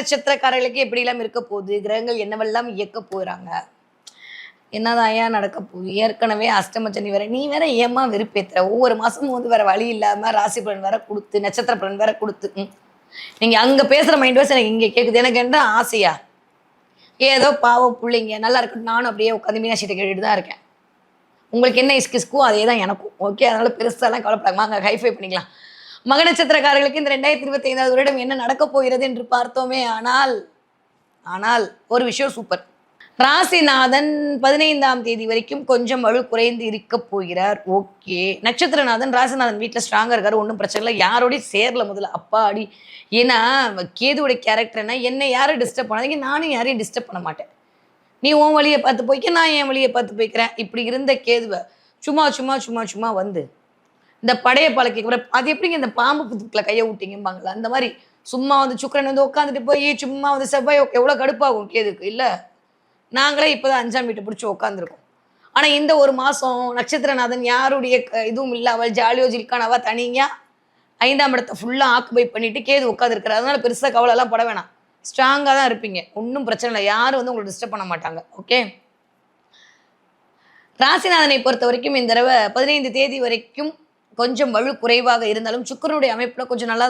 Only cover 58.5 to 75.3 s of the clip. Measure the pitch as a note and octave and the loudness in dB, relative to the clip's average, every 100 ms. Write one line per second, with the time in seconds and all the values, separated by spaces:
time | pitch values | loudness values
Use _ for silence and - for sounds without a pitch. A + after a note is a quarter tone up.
58.5 | C#4 C4+ B3 C4+ C#4+ C4+ C4+ C4+ D4 D4 | 2 2 -2 -4 -2 0 0 0 0 -2
59.5 | C4+ A#3 C#4+ C#4+ C#4 B3 C4+ C#4+ C#4 C4+ | -2 0 0 0 -2 -6 -4 -2 -2 0
60.5 | C#4 B3+ C#4+ C4+ B3 C4 C4+ C4 D4 C#4 | 0 2 4 4 4 2 2 0 0 0
61.5 | A3 G3+ A3+ G#3+ F#3 F#3 A3+ B3+ F3+ - | 0 -2 -2 -2 -4 -6 -4 -2 -4 -8
62.5 | _ _ _ _ _ _ B3 C#4+ D4 D#4 | _ _ _ _ _ _ 0 2 2 2
63.5 | C4 C4 C4 A#3 B3 A#3+ G#3+ G3+ G#3 A3 | 2 0 0 0 -2 -4 -6 -8 -8 -6
64.5 | G3 G#3+ G3+ E3+ - _ _ _ _ _ | -4 -4 -6 -12 -14 _ _ _ _ _
65.5 | C4 D4+ D4 D4+ D#4 C#4 B3+ C4+ - C4 | 2 4 4 4 4 4 4 0 0 -2
66.5 | B3 B3 A#3+ B3 D4+ C#4+ C4 A#3+ B3 A#3+ | -2 -4 -4 -2 -2 0 0 0 -2 0
67.5 | B3 C4+ C#4 B3 B3 B3 A3+ A3 A3+ C4+ | 2 2 0 2 0 0 -4 -4 -4 -4
68.5 | A#3+ A#3+ A3+ A#3 A3 A#3 B3+ B3+ A#3 A3 | -2 0 0 0 2 2 4 2 0 -4
69.5 | A#3+ A3+ A#3+ A#3 A3+ A#3+ B3 C#4 - _ | -2 0 0 0 -4 -2 0 0 -2 _
70.5 | _ _ _ _ - B3 C#4 C#4 B3+ B3 | _ _ _ _ 0 2 2 2 0 -4
71.5 | - A#3 B3+ C4+ A#3+ A#3+ A#3+ A#3+ A3 A#3 | -8 -6 0 4 2 2 0 0 -2 -6
72.5 | A#3+ C4+ C#4 B3+ - B3 A3 A3 A3 B3 | -4 0 0 0 0 0 0 -2 -2 0
73.5 | C#4+ A#3+ A#3+ C4+ A#3 A#3+ A#3 B3+ A3+ A#3 | 0 -2 -2 0 2 4 4 2 0 -2
74.5 | G3+ - _ _ _ - - C4 | -4 -10 _ _ _ -8 0 2